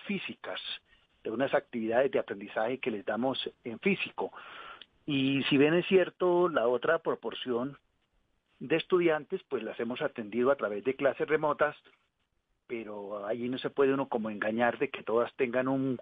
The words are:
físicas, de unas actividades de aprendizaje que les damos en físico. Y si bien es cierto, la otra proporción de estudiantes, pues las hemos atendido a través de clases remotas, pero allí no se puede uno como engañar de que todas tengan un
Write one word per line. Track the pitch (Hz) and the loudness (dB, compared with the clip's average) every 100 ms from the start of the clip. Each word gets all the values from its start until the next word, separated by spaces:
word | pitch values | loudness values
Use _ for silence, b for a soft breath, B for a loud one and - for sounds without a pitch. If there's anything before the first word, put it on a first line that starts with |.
| - | -6
físicas, | 196 - - - 92 - - _ _ _ _ | -6 -6 -10 -10 -8 -10 -12 _ _ _ _
de | - | -6
unas | 113 135 147 | -2 0 0
actividades | - 120 110 117 139 | -2 -4 2 2 4
de | 127 | 0
aprendizaje | - 98 101 117 113 131 | -2 -8 -6 -4 -2 -2
que | 127 | -4
les | 104 107 | -6 -4
damos | 107 131 123 - - | -2 -2 -2 -6 -10
en | 123 110 | -12 -4
físico. | 202 190 - - 95 B B B B B - _ - | -2 0 -4 -6 -8 B B B B B -20 _ -4
Y | 139 135 139 - | 0 0 0 2
si | 135 | 6
bien | 151 | 6
es | 170 - | 4 6
cierto, | 185 170 - 180 175 175 | 4 4 0 2 4 4
la | 139 117 | 4 2
otra | 123 156 165 | 2 2 0
proporción | 160 120 110 - 127 117 135 139 _ _ _ _ _ _ _ - | 0 -4 -6 -6 -2 -2 -2 -8 _ _ _ _ _ _ _ -12
de | 127 160 | -2 -2
estudiantes, | - 185 170 156 143 190 - | 2 4 4 2 -2 -8 -4
pues | 123 | -4
las | 110 - | -4 -4
hemos | 117 123 | -4 -2
atendido | 147 - 104 113 127 | -4 -4 -4 2 2
a | 139 | 2
través | 104 104 117 | -2 -2 -4
de | 131 | 0
clases | 139 - 147 | 0 0 0
remotas, | 156 151 139 151 - _ _ _ _ _ _ _ _ - | 0 0 0 0 -2 _ _ _ _ _ _ _ _ -10
pero | 120 104 104 101 104 101 | -8 -8 -10 -8 -8 -6
allí | 120 120 | -4 -4
no | 131 | -4
se | 139 | -2
puede | - 135 | 2 4
uno | 139 131 | 4 0
como | 117 110 | -2 -2
engañar | 104 107 113 120 113 | -2 -2 2 2 2
de | 143 | -4
que | - | -4
todas | - 117 120 - | 0 0 0 -2
tengan | 127 123 131 | 0 0 0
un | 135 135 123 | 0 0 -2